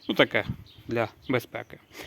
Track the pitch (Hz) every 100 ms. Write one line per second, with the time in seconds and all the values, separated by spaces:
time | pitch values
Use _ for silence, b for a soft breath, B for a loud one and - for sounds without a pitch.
0 | - - 135 117 - - - - - 117
1 | 110 - - 127 - 113 - - - B